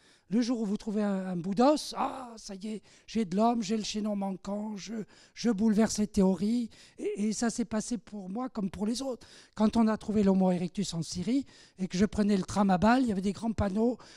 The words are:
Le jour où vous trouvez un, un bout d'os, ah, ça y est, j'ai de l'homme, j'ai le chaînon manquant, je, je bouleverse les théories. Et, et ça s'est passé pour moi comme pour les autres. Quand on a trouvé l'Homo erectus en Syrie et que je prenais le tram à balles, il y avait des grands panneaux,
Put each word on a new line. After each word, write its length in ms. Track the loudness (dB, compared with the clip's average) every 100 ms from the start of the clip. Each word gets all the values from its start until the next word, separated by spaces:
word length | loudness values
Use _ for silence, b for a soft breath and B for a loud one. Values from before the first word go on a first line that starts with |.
| b b b
Le 100 | 0
jour 220 | 0 0
où 20 |
vous 140 | -2 -4
trouvez 240 | -4 -2
un, 240 | 0 -2 -4
un 100 | -6
bout 180 | -2
d'os, 400 | 4 4 4 0 -6
ah, 340 | -6 -6 -12 -16
ça 160 | -14
y 140 | -12 -10
est, 140 | -10 b b b
j'ai 200 | -4 -2
de 100 | 2
l'homme, 260 | 4 2
j'ai 140 | 0 -2
le 80 |
chaînon 320 | -2 -4 -4 -2
manquant, 580 | -4 -6 -8 -8 -6
je, 200 | -10 -10 -10 -10 b b
je 160 | -4 -2
bouleverse 480 | 2 2 4 2 2
les 80 | -2
théories. 640 | 4 4 4 0 0 -4 B B B
Et, 280 | -6 -2 -2
et 60 |
ça 160 | 0 -2
s'est 160 | -2 -4
passé 320 | -4 -4 -6
pour 320 | -8 -12 -10
moi 180 | -8 -6
comme 220 | -4 -6
pour 160 | -2 -4
les 160 | -2
autres. 240 | -4 -8 B B B
Quand 220 | 0 2 4
on 100 | 2
a 120 | 2
trouvé 240 | 0 2
l'Homo 260 | 4 6 4
erectus 440 | 2 -2 -4 -4
en 80 | -4
Syrie 420 | -6 -4 -2 -2 -2 B B -8
et 100 | -4
que 100 | 2
je 80 | 2
prenais 320 | 2 2 2
le 40 |
tram 280 | 0 2 4
à 80 | 4
balles, 240 | 6 4
il 60 | 2
y 40 |
avait 80 | 0
des 140 | -2
grands 180 | -2 -4
panneaux, 460 | -2 -2 2 0 0 B